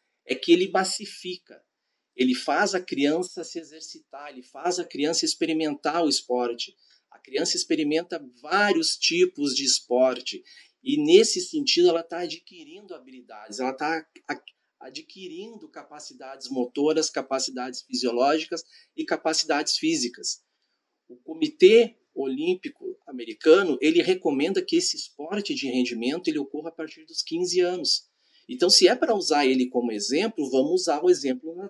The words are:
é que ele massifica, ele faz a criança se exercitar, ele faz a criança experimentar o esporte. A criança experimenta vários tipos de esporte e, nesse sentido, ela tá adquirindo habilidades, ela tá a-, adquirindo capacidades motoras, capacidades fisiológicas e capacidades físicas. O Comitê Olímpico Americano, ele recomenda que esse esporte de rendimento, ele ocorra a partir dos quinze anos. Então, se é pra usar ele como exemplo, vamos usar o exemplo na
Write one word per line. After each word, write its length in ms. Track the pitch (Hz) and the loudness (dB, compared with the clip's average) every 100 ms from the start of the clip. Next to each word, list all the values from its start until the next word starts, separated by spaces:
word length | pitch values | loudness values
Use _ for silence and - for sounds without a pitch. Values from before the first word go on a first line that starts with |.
| _ _ | _ _
é 100 | - | -8
que 160 | - - | -2 4
ele 200 | 170 190 | 4 4
massifica, 920 | 190 185 - 208 - 185 180 - - _ _ _ _ _ | 0 -2 -4 -10 -12 -12 -12 -14 -20 _ _ _ _ _
ele 200 | - 127 | -2 0
faz 400 | 127 - 151 202 | 0 0 0 0
a 60 | 185 | -2
criança 640 | 180 135 143 165 180 - | -6 0 0 0 -2 -10
se 140 | 160 170 | -12 -12
exercitar, 720 | 147 156 - 160 _ 135 147 | -14 -18 -20 -20 _ -18 -16
ele 120 | 131 | -18
faz 360 | - 135 170 180 | -20 -8 -4 -4
a 60 | |
criança 420 | 170 139 147 160 156 | -6 -4 -2 0 -2
experimentar 760 | - 160 160 156 143 151 165 | -2 -2 -2 -2 -4 -2 0
o 60 | 156 | 0
esporte. 680 | 139 - 123 120 117 - _ _ _ _ | 0 -2 -2 -2 -4 -10 _ _ _ _
A 80 | - | -20
criança 380 | - 135 175 175 | -8 -4 -2 -2
experimenta 680 | - 156 147 156 180 170 135 - | -2 0 0 0 -2 -10 -14 -18
vários 560 | 151 190 208 165 156 - | -2 2 2 2 0 0
tipos 580 | - 165 180 - 143 | 0 4 2 2 -2
de 100 | 123 | 0
esporte 760 | 135 - - 123 131 123 - - - - - _ | 0 0 2 2 4 2 -8 -12 -14 -20 -20 _
e, 140 | 135 147 | -4 0
nesse 360 | 151 190 226 - | 8 8 8 2
sentido, 500 | - 156 139 - 175 | -4 -4 0 4 4
ela 120 | 165 | 2
tá 180 | 165 170 | -2 -8
adquirindo 720 | 175 160 _ 175 147 185 202 | -8 -10 _ -20 -20 -20 -18
habilidades, 680 | 160 131 127 113 107 107 107 | -20 -20 -20 -20 -20 -14 -6
ela 140 | 127 | -6
tá 320 | 131 151 165 156 - - | -4 -4 -4 -8 -14 -12
a-, 160 | 135 - _ _ _ | -12 -14 _ _ _
adquirindo 880 | 135 135 156 190 180 165 220 214 151 | -18 -18 -18 -18 -14 -14 -14 -16 -20
capacidades 800 | 156 139 180 - 127 135 135 123 | -20 -20 -20 -20 -18 -18 -16 -8
motoras, 600 | 131 123 - 151 156 156 | -6 -4 0 0 2 -2
capacidades 760 | - - 135 135 127 127 123 | -4 -4 -4 -4 -8 -10 -12
fisiológicas 840 | - 123 123 120 139 156 - 165 - - _ - | -8 -4 -2 2 2 2 -2 -10 -12 -20 _ -10
e 80 | |
capacidades 720 | 156 160 160 156 - 147 151 - | -6 -4 -2 -2 0 -2 -2 -2
físicas. 680 | 156 160 120 - - - _ _ _ _ _ _ - | 0 -2 -2 -6 -10 -10 _ _ _ _ _ _ -20
O 80 | 123 | -20
Comitê 800 | - 160 151 - 185 226 226 - _ | -14 -4 -4 6 8 8 6 -2 _
Olímpico 840 | - 135 135 170 185 139 - 127 123 - | -8 -6 -4 -2 -4 -6 -14 -14 -14 -14
Americano, 680 | 127 113 107 156 175 185 127 | -14 -14 0 6 6 6 2
ele 220 | 151 170 | 2 2
recomenda 640 | 160 185 175 135 160 185 | 2 0 0 0 0 -2
que 120 | 175 165 | 0 0
esse 200 | - - | 0 -4
esporte 580 | - - 156 208 202 | -10 -14 -10 -8 -6
de 120 | 131 135 | -6 -4
rendimento, 640 | 123 123 113 120 165 170 | -2 -2 -2 -4 -4 -2
ele 100 | 151 | -4
ocorra 320 | 131 147 160 | -4 -8 -10
a 20 | |
partir 320 | 165 156 - | -12 -12 -14
dos 180 | 156 160 | -14 -10
quinze 380 | - 165 180 180 | -6 -4 -2 2
anos. 480 | 175 180 - - - _ _ _ - | 0 0 -2 -4 -6 _ _ _ -14
Então, 220 | 127 180 | 0 4
se 160 | - 180 | 6 6
é 80 | |
pra 200 | 240 320 | 4 0
usar 300 | 208 180 147 | 0 0 2
ele 240 | 135 131 127 | 4 2 0
como 220 | 123 120 | 0 -2
exemplo, 580 | 104 104 143 220 190 135 | -4 -2 -2 -2 -4 0
vamos 320 | 220 262 180 | 0 2 0
usar 200 | 175 147 | 0 2
o 80 | 180 | 4
exemplo 440 | 175 139 127 160 | 2 0 -6 -8
na 140 | 175 196 | -12 -14